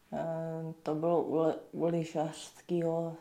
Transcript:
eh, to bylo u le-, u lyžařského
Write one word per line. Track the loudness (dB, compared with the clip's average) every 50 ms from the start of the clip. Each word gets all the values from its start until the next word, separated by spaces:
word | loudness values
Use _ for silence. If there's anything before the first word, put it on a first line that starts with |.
| _ _ -6
eh, | -4 -2 -2 -2 -4 -4 -4 -4 -4 -6 -8 -8 -6 -4
to | -2 -2
bylo | 2 2 4 4 4 4
u | 2 2
le-, | 4 4 4 2 0 -4 -10
u | -4 0 0
lyžařského | 2 2 2 0 0 0 -2 -2 -2 -4 -8 -12 -14 -16 -18 -6 -2 0 0 2 2 0 0 -2 -2 -6 -10